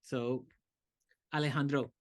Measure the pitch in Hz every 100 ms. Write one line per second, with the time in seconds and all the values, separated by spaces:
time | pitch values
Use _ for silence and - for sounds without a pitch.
0 | - 135 120 127 - _ _ _ _ _
1 | _ _ _ 151 151 139 143 143 127 _